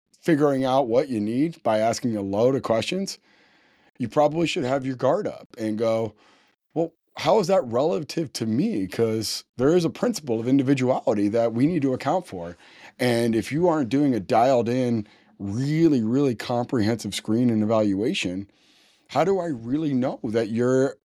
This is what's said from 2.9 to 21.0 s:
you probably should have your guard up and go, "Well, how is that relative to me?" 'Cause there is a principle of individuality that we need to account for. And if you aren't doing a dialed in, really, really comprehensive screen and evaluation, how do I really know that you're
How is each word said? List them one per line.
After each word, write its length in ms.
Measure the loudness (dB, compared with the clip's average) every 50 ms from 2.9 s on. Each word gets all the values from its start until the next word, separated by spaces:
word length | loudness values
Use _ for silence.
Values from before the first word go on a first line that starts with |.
| -4 -6 -6 -8 -10 -14 _ _ _ _ _ _ _ _ _ _ _ _ _ _ _ _
you 100 | -8 -2
probably 380 | 2 2 2 2 2 0 -2 -2
should 180 | -2 -2 -2
have 200 | -2 -2 -2 -2
your 120 | -4 -6 -2
guard 300 | 0 0 2 2 -2 -4
up 200 | -8 -10 -16 -20 -12 -8
and 200 | -6 -4 -2 -2
go, 360 | 0 0 0 0 -2 -4 -8 _ _ _ _ _ _ _ _ _ _ _ _
"Well, 200 | -4 -4 -4 -6 _ _ _ _ -4
how 220 | 0 2 2 2
is 80 | 2 2
that 160 | 2 0 0
relative 680 | 0 0 0 0 0 0 -2 -4 -6 -6 -6 -6 -6 -6
to 120 | -6 -4
me?" 420 | -2 0 0 0 0 -2 -4 -4 -6
'Cause 580 | -2 -2 0 0 0 -2 -4 -6 -8 -8 -12 _ _ 0
there 180 | 2 4 4
is 100 | 4 2
a 40 | 0
principle 500 | -2 -2 -4 -4 -4 -4 -6 -4 -4 -4
of 80 | 0 2
individuality 800 | 2 2 4 2 2 2 2 0 0 0 0 0 0 2 0 0
that 240 | 2 2 0 0 2
we 120 | 2 0 2
need 140 | 2 0 0
to 100 | -2 -2
account 340 | -2 -2 -2 -2 -2 -4 -6
for. 300 | -12 -12 -12 -12 -14 -16 -20 -20 -20 -20 -20 -20 -6 _
And 360 | 0 0 2 2 0 0 0
if 160 | 0 -2 -2
you 160 | -2 0 2 2
aren't 220 | 2 2 0 0
doing 240 | 0 2 2 2 0
a 60 | 0
dialed 480 | -2 0 2 4 4 4 4 2 2 0
in, 400 | 0 0 0 0 0 -2 -4 -6 -14 _ _ _ _ _
really, 640 | -8 -6 -4 -2 -2 0 2 4 4 4 4 4
really 340 | 2 2 0 2 2 0 0
comprehensive 800 | -2 -4 -4 -2 -2 -2 -2 0 0 2 2 0 0 -4 -8 -8
screen 360 | -8 -4 -2 0 2 2 2
and 120 | 2 2
evaluation, 880 | 2 2 2 2 2 2 0 0 0 -2 -2 -2 -4 -6 -6 -8 -10 -12 _ _ _ _ _ _ _ _ _ _ _ _
how 140 | -2 0 2
do 160 | 2 0 0
I 60 | -2 -4
really 460 | -6 -6 -4 -4 -4 -2 -2 0 0
know 260 | 0 0 -2 -4 -4 -6
that 260 | -2 -2 0 -2 0
you're 480 | 0 0 2 2 4 2 2 0 -2 -8